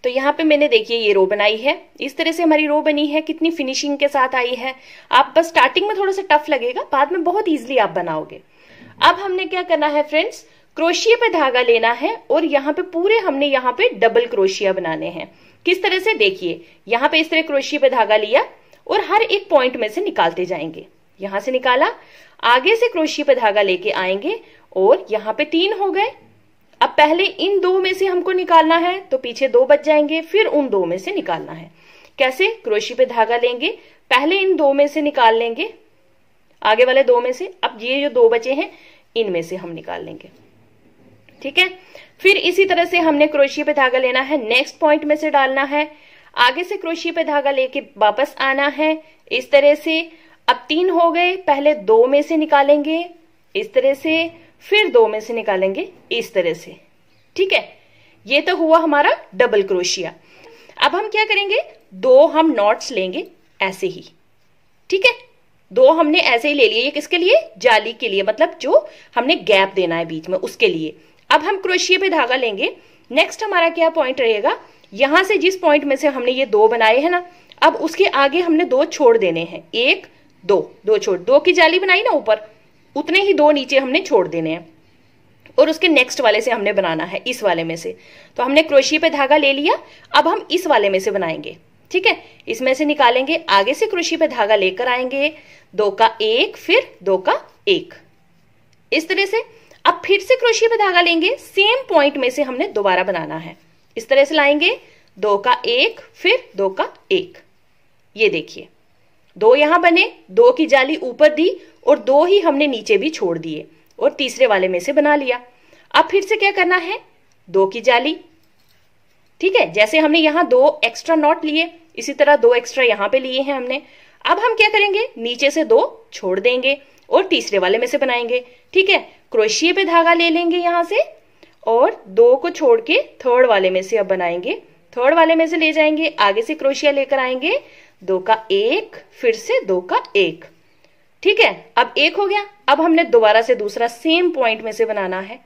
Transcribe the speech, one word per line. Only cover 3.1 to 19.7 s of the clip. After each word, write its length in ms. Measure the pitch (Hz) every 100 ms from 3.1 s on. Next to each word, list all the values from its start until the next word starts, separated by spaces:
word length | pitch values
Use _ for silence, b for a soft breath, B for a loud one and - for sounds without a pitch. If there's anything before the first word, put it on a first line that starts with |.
| 302
कितनी 300 | 311 320 320
finishing 460 | 330 262 269 285 277
के 100 | 285
साथ 260 | 285 254
आई 200 | 254 247
है। 200 | 247 254 262 B B B
आप 220 | 247 262 311
बस 120 | 330
starting 380 | 339 254 359 403
में 80 | 392
थोड़ा 160 | 392
सा 100 | 381 381
टफ 180 | 294 294
लगेगा, 340 | 285 240 339
बाद 300 | - 277 285
में 100 | 359
बहुत 240 | 330 370 359
easily 280 | 302 226 262
आप 140 | 196
बनाओगे। 500 | 170 170 156 156 - _ b b b b b
अब 120 | 311 349
हमने 280 | 392 370
क्या 180 | 349 370
करना 240 | 359 320 302
है 140 | 294
friends, 420 | 294 302 403 - - b b -
क्रोशिया 400 | 330 349 427 466
पे 120 | 466
धागा 320 | 349 277 247
लेना 300 | 240 233 226
है 220 | 233 302 466 _
और 140 | 294
यहाँ 280 | 320 277 277
पे 100 | 311
पूरे 340 | 359 330 370 453
हमने 280 | 370 277 285
यहाँ 260 | 262 254
पे 160 | 247 440
double 360 | 196 226 233 240
क्रोशिया 460 | 214 190 190 196
बनाने 360 | 190 170 160 160
हैं। 220 | 175 - b b b -
किस 160 | 370
तरह 160 | 392 370
से, 160 | 370
देखिए 460 | 440 208 190 175 170 B B -
यहाँ 200 | 233 285
पे 120 | 320
इस 100 | 311
तरह 120 | 320
क्रोशिया 380 | 320 285 269 294
पे 100 | 269
धागा 260 | 254 208 214
लिया 280 | 214 254 480 b b b -
और 180 | 311
हर 180 | - 403
एक 260 | 453 403 392
point 260 | 311 254